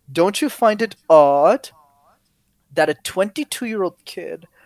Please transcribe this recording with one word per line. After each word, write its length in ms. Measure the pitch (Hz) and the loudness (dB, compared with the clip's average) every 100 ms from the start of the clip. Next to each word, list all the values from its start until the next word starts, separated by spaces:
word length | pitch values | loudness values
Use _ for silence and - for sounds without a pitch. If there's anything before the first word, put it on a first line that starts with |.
| - | -6
Don't 320 | 139 185 202 | -2 -2 -2
you 60 | 302 | -6
find 340 | - 226 214 | 0 0 0
it 140 | 220 - - | -4 -8 4
odd 640 | 160 143 143 160 269 - - _ _ _ _ _ _ _ _ _ | 6 6 4 2 0 -4 -20 _ _ _ _ _ _ _ _ _
that 140 | 139 156 | -2 -2
a 60 | |
twenty-two-year-old 1120 | - - 185 202 311 285 - 240 220 180 - | -4 -8 -6 -4 -6 -10 -10 -8 -6 -6 -8
kid 440 | - - 170 160 - _ | -18 -16 -14 -14 -18 _